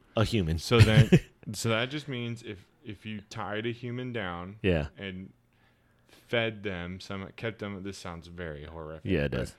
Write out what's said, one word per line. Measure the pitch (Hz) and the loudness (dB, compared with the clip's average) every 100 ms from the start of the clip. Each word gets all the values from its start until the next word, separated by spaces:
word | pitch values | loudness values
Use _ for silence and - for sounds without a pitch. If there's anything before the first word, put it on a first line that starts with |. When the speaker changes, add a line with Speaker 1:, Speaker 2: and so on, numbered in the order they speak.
| _ - | _ 0
Speaker 1:
A | |
human. | 104 113 82 82 | 2 2 2 0
Speaker 2:
So | - 120 | 4 8
then, | 107 110 107 - - | 10 10 8 6 4
Speaker 1:
<laughs> | _ - | _ -10
Speaker 2:
so | 107 113 | -4 0
that | 110 127 | 2 0
just | 151 143 | -4 -6
means | 123 120 117 | -6 -4 -6
if, | 117 98 - _ | -10 -12 -16 _
if | - 98 107 | -16 -14 -10
you | 107 - | -10 -10
tied | 117 95 107 117 | -8 -4 -2 -4
a | |
human | 117 120 123 127 | -4 -6 -6 -6
down | 117 92 87 90 107 | -4 -4 -6 -8 -2
Speaker 1:
Yeah. | 101 82 73 - | 2 2 0 -6
Speaker 2:
and | 98 92 95 - _ _ _ _ _ _ _ - _ | -10 -10 -14 -18 _ _ _ _ _ _ _ -20 _
fed | 120 113 107 | 0 0 -2
them, | 101 90 87 92 | -6 -6 -6 -10
some, | - 98 95 - | -8 -8 -8 -8
kept | 117 110 | -8 -6
them, | 104 98 | -10 -8
this | 98 92 | -10 -10
sounds | 92 85 82 | -12 -12 -14
very | 85 82 73 | -10 -8 -8
horrific, | 76 80 78 78 - | -12 -12 -12 -8 0
Speaker 1:
Yeah, | 87 | 2
it | 71 | 2
Speaker 2:
but, | 62 | 0
Speaker 1:
does. | 62 | -4